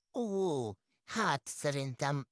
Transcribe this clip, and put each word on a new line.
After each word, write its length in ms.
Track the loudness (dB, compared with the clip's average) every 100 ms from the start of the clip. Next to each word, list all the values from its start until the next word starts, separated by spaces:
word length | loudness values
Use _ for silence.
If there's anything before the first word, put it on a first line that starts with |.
| _ -4
ó, 540 | 0 2 2 2 -2 -6 _ _
hát 380 | -6 0 2 0
szerintem 800 | -4 -4 -2 0 -2 -2 0 0 -2